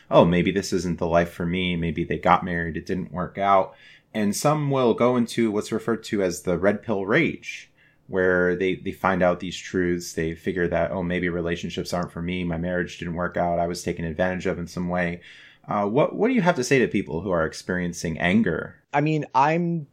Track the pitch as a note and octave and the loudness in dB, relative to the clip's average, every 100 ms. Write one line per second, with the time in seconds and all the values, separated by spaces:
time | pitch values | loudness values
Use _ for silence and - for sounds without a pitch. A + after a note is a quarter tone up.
0 | - D#3 F2 F2 F2+ F#2+ - F#2+ F2 E2+ | 2 6 6 6 2 0 0 -2 -2 -2
1 | F2 E2+ F2 - E2+ F#2 F2+ E2+ E2 D#2 | 2 4 2 -2 -4 -2 -2 -2 -2 -2
2 | E2+ E2 F2+ F2 F#2 E2+ E2 E2+ F2+ F#2 | -4 0 4 4 2 -4 -4 -6 -4 -6
3 | - F2+ E2+ G2 G2 G2 F#2+ - - - | -6 -6 -6 -2 4 4 2 -6 -20 -20
4 | _ A2 G2+ G2+ D3 D3+ C#3 C3+ A#2+ C#3+ | _ -4 -2 0 0 0 0 2 2 4
5 | B2 B2 A#2 - A2+ G#2 - A2 - G#2+ | 2 2 0 0 0 0 -2 -4 -2 -4
6 | - G#2 F#2 E2+ F#2 E2 G2 G#2+ A#2 G2 | -2 0 0 -2 -2 0 2 0 -2 -2
7 | F#2+ D3 A2+ - - - - _ _ _ | 2 2 2 -4 -12 -16 -16 _ _ _
8 | - F#2 F#2 F2+ F2+ F2 F#2 D#2 F#2+ - | -4 2 4 4 2 2 0 -2 -6 -2
9 | F#2+ F#2 F2+ F2+ F#2 - - F#2+ F2 F2 | 0 4 2 2 -4 -10 -4 0 0 0
10 | - E2+ E2 E2+ G2 F2+ E2+ E2+ E2+ F#2 | -4 -4 -4 -4 -4 -2 0 0 0 -2
11 | F2 F2 F2 F2 E2+ F2 F2 F#2 - F2+ | -2 -2 -2 -2 -2 -4 -6 -6 -4 -4
12 | E2+ F2 E2+ F2+ F2 E2 F2+ F2+ E2+ - | -4 -6 -6 -4 -4 -4 -2 -2 -4 -6
13 | F2 E2+ F2 F2 F2 E2+ F2 F2 F2 E2+ | -8 -4 -4 -2 0 0 -2 -4 -4 -4
14 | E2+ D#2+ F#2 F#2 F#2 E2+ E2+ F2+ F2+ F2+ | -4 -2 -2 -2 -4 -4 -6 -6 -4 -2
15 | F2 F2 - - - _ - G#2 G#2 B2+ | -2 -4 -12 -20 -20 _ -6 -2 0 0
16 | - - A3+ B3 F3 C#3+ B2 C3+ G2 G#2 | 0 0 0 2 2 2 4 4 4 0
17 | C2+ D#2+ G2 E2+ D#2+ - - F2+ F2 E2+ | -2 -4 0 0 0 -4 -4 -4 -4 -4
18 | E2+ D#2+ F2 G#2+ G2+ D2+ - - _ C#3+ | -6 -2 2 4 2 0 -6 -14 _ 0
19 | D3+ D#3 - C3 D3 E3 E3+ E3+ C#3+ | 0 0 0 2 4 2 0 -4 -4